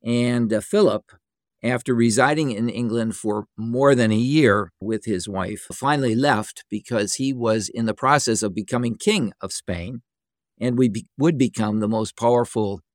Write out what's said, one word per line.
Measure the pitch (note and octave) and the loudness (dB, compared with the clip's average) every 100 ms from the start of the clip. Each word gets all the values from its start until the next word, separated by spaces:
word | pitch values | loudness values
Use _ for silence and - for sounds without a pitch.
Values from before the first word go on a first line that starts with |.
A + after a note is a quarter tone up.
And, | - A#2+ B2 A#2+ A#2 | -2 0 0 0 0
uh, | G#2+ | -2
Philip, | - G3+ F3+ G#2 _ _ _ _ _ _ | 0 2 2 2 _ _ _ _ _ _
after | A2+ B2 - | -4 -2 0
residing | A#2+ A#2 A2 D3+ D#3 D3 | 2 4 4 2 2 -2
in | G#2+ A#2 | -2 -4
England | A#2+ A#2+ A#2 A2+ G#2 | -4 -2 -2 -2 -4
for | G#2+ G#2+ - - | -4 -4 -6 -10
more | A2+ B2 C#3 | -4 2 4
than | B2+ A2+ | 4 4
a | A2 | 2
year | B2 D#3 B2+ G2+ F#2 _ | 2 4 4 4 -2 _
with | G2+ A2 | -6 -4
his | - F#2 G#2 | -2 -4 -4
wife, | F#2+ F#2+ G#2 - | -6 -6 -8 -12
finally | - C#3 D3 C3 | -6 -2 0 0
left | A2 C#3+ G#2+ G#2+ - - | 2 2 0 -2 -14 -10
because | G#2 - A#2 G2+ | -10 -4 -2 -2
he | - C3+ | -2 -4
was | B2+ A#2 A2 F#2 | -2 0 0 -2
in | - A2+ | -4 -4
the | |
process | G#2+ C3 C#3+ - A2 | 0 2 2 2 0
of | G#2 | -2
becoming | F#2+ G2 B2 A#2+ G#2+ | -4 -4 -2 -2 -2
king | - G#3+ A2 - | 0 0 -2 -6
of | G2 | -12
Spain | - - F2+ F#2 A#3 _ _ _ _ _ _ | -10 -8 -6 -8 -12 _ _ _ _ _ _
and | B2 B2 | -2 2
we | B2 | 2
be-, | G#2 - - | 0 -10 0
would | D#3 D3 | 0 2
become | B2+ - G#2+ G#2+ | 0 0 -2 0
the | G#2+ | 0
most | A2+ A2 - | -2 -4 -2
powerful | A#2+ A#2+ A#2 A#2 G#2 G2+ _ | 2 2 0 -2 -4 -6 _